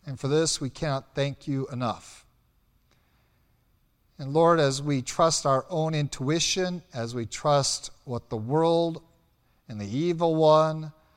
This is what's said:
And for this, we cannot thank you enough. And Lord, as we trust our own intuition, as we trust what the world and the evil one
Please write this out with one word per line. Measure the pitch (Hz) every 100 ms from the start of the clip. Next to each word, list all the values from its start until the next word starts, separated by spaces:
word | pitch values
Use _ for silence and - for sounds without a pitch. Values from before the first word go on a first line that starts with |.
| -
And | 131
for | 139
this, | 151 160 -
we | 139
cannot | - 160 135 - -
thank | 139 139 -
you | 139 135
enough. | 120 123 104 - - _ _ _ _ _ _ _ _ _ _ _ _ _ _ _ _ _ _ _ _
And | 135
Lord, | 147 165 170
as | 143 135
we | 147 139
trust | 123 - 165 156 147
our | 135 -
own | 175 160 156
intuition, | 143 - 131 165 - - 185 180 -
as | 131 117 123
we | 117
trust | - 151 143 135 - - - -
what | 120 -
the | 117
world | 110 151 165 170 170 165 - _ _ _ _ _ _
and | 107
the | 101
evil | 120 170 165 170 160
one | 156 156 160 156 156 - _